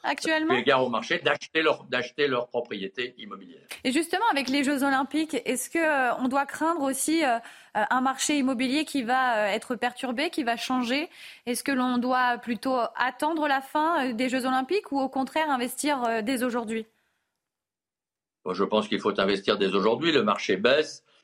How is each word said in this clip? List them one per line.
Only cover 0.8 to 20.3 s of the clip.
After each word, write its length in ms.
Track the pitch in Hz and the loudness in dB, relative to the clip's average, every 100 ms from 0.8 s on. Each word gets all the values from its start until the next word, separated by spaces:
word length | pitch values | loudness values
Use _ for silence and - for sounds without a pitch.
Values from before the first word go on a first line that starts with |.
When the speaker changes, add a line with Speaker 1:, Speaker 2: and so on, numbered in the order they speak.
Speaker 2:
au 60 | 127 | 2
marché, 300 | 113 - 170 | -2 -2 -2
d'acheter 420 | 147 147 - 160 | 0 -2 -2 0
leur, 220 | 160 135 135 | 2 0 -2
d'acheter 420 | 123 120 - 143 | -4 -4 -2 0
leur 200 | 127 123 | 0 -2
propriété 640 | 120 - 104 95 - 123 - | -4 -4 -6 -8 -6 -8 -8
immobilière. 420 | 104 98 95 - - - | -16 -16 -16 -20 -18 -8
Speaker 1:
Et 80 | 262 | -2
justement, 340 | 262 330 370 466 | 0 0 0 2
avec 180 | 285 247 | 2 0
les 140 | 277 | 0
Jeux 200 | 269 285 | 2 2
Olympiques, 520 | 277 269 277 302 311 269 - | 2 0 0 -2 -2 -4 -2
est-ce 240 | 254 - | -4 -2
que, 80 | 330 | 0
euh, 380 | 294 285 254 220 | 2 2 2 0
on 80 | 254 | 0
doit 200 | 277 277 | 0 -2
craindre 340 | - 311 339 | -2 -2 0
aussi, 420 | 269 269 - 320 | 0 -2 0 2
euh, 140 | 277 226 - - - 208 | 2 0 -4 -20 -8 -2
euh, 60 | 214 | 0
un 120 | 254 | 2
marché 360 | 262 262 - 294 | 0 0 0 2
immobilier 480 | 262 240 262 285 302 | 2 0 0 0 0
qui 180 | 277 | -2
va, 340 | 226 254 254 220 | 0 2 2 2
euh, 80 | 208 | 2
être 280 | 214 - 247 | 0 -4 -2
perturbé, 560 | 240 - 254 240 330 | -2 -2 -4 -2 -2
qui 120 | 330 | -2
va 140 | 233 226 | -2 -2
changer ? 520 | - 254 233 269 320 - - - - | 0 -2 0 0 -2 -10 -20 -12 -6
Est-ce 180 | 233 | -4
que 80 | - | 0
l'on 280 | 262 254 247 | 0 2 0
doit 400 | 247 254 247 240 | 2 2 2 0
plutôt 380 | 240 240 269 254 226 - | -4 -4 0 0 0 0
attendre 520 | 247 254 302 330 294 | -2 0 -2 0 2
la 140 | 277 | 0
fin, 480 | 269 302 311 339 262 | 0 0 2 2 0
euh, 40 | |
des 160 | 220 262 | 0 0
Jeux 160 | 262 254 | 0 0
Olympiques 460 | 262 262 392 - | 0 0 -2 -2
ou 80 | 277 | -2
au 100 | 262 | -2
contraire 400 | 262 262 311 311 | -2 -2 0 0
investir, 520 | 262 240 - 294 277 | 0 -2 -2 -2 0
euh, 180 | 240 226 | 0 0
dès 200 | 214 262 | 0 0
aujourd'hui ? 440 | 247 240 214 226 220 _ _ _ _ _ _ _ _ _ _ _ _ _ _ _ | 0 -2 -4 -6 -8 _ _ _ _ _ _ _ _ _ _ _ _ _ _ _
Speaker 2:
Bon, 100 | 92 | -6
je 100 | 90 | -2
pense 240 | 98 107 107 | 2 2 0
qu'il 120 | 104 | 0
faut 200 | 107 101 | 0 2
investir 380 | 98 196 233 208 | 2 2 0 2
dès 160 | 196 196 | 2 2
aujourd'hui. 360 | 208 127 165 | 2 2 2
Le 100 | 147 | 2
marché 360 | 107 | 2